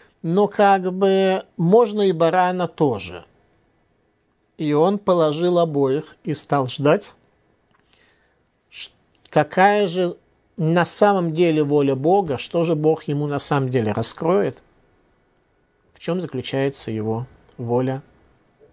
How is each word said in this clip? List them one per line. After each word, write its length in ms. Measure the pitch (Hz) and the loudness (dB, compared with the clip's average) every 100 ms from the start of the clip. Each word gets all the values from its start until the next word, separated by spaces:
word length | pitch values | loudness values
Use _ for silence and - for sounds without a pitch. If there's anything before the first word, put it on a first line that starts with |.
| _ _ | _ _
но 240 | 165 180 208 | -4 0 0
как 460 | 202 202 196 185 | 2 2 2 0
бы 500 | 185 196 190 190 190 - - | 0 0 2 2 0 -6 -4
можно 460 | 165 214 233 208 | 2 4 4 0
и 100 | 202 | 0
барана 560 | 165 165 180 180 180 175 | 2 0 2 0 -2 -6
тоже. 560 | - 147 107 87 87 - _ _ _ _ _ _ _ _ _ _ _ _ - | -2 -2 -2 -8 -16 -18 _ _ _ _ _ _ _ _ _ _ _ _ -8
И 160 | 151 | -2
он 260 | 147 160 202 | 2 2 0
положил 600 | - 135 156 147 175 175 | 0 2 2 2 0 2
обоих 580 | 170 143 135 143 147 - | 0 0 0 -2 -6 -14
и 100 | - | -10
стал 360 | 147 - 143 127 | -8 -2 -2 -2
ждать, 440 | - 139 190 - - _ _ _ _ _ _ _ _ _ _ _ _ _ _ _ | 0 2 2 0 -20 _ _ _ _ _ _ _ _ _ _ _ _ _ _ _
ш-, 220 | - - _ _ _ _ | -18 -18 _ _ _ _
какая 600 | 156 147 - 196 208 202 | -2 0 4 4 4 0
же 280 | 175 180 - _ _ _ - | 0 -4 -4 _ _ _ -4
на 280 | 160 170 | 0 2
самом 500 | 175 - 208 196 170 | 0 2 2 2 0
деле 300 | 156 175 156 | 0 2 2
воля 320 | 147 147 139 131 | 2 2 2 0
Бога, 420 | 147 196 175 127 | 2 2 0 -4
что 260 | - 170 | -4 -2
же 100 | 165 | 0
Бог 300 | 156 151 156 | 0 0 0
ему 220 | - 143 147 | -2 -4 -2
на 120 | 143 | -4
самом 320 | - 143 131 | -2 -2 0
деле 220 | 127 107 | 0 0
раскроет, 680 | 104 117 - 165 196 170 - _ _ _ _ _ _ _ _ _ _ _ _ _ | -2 -6 -6 -2 0 -2 -6 _ _ _ _ _ _ _ _ _ _ _ _ _
в 60 | _ | _
чём 220 | - 180 | -6 -6
заключается 680 | 165 131 123 135 139 135 - | -6 -8 -6 -4 -4 -4 -8
его 360 | 110 110 113 123 - _ - | -6 -4 -4 -8 -16 _ -12
воля 440 | 117 120 131 131 - _ _ _ _ _ _ | -4 -2 -2 -6 -10 _ _ _ _ _ _